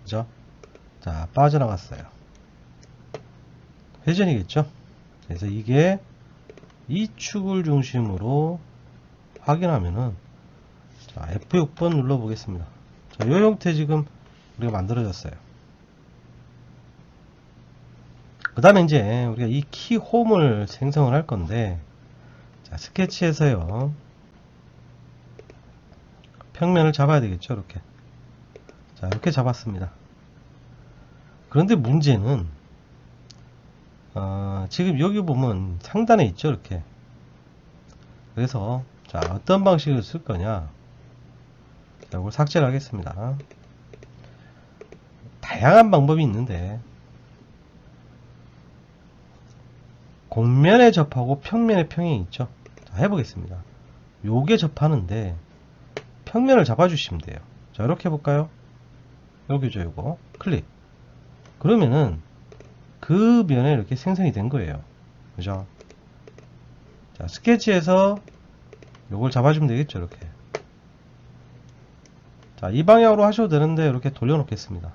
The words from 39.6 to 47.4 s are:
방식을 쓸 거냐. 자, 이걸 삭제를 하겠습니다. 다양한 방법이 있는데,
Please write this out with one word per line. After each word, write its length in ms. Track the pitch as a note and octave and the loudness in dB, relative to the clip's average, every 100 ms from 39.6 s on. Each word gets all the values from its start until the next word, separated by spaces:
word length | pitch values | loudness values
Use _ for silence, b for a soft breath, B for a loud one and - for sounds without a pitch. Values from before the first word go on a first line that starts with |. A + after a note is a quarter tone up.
방식을 400 | G3 F3 D3 C3+ | 4 2 2 -2
쓸 200 | G2+ E3 | -2 -10
거냐. 460 | - F#2 F#2+ G#2+ D#2 - - - - - - - - - - - - - - | -8 -6 -4 -6 -8 -16 -20 -20 -20 -20 -20 -20 -20 -20 -20 -20 -20 -20 -14
자, 80 | F#2 | -8
이걸 120 | F#2 | -8
삭제를 360 | A2 D3 E3+ C#3 | -2 0 2 0
하겠습니다. 680 | C3+ C#3 G#2 F2 E2+ A#2 C#3 - - - - - - - - b b b b b - - - - - - - | 0 -6 -10 -10 -8 -8 -8 -10 -20 -20 -20 -20 -20 -20 -20 b b b b b -20 -20 -20 -20 -20 -20 -18
다양한 480 | - - A#2 G3+ A3 | -12 -2 6 8 8
방법이 320 | F3+ C#3 D#3 | 6 4 2
있는데, 580 | D3+ G2+ B2 F2+ F2+ G#2+ A#2 - - - - - | 2 -2 -4 -6 -8 -10 -14 -20 -20 -20 -20 -20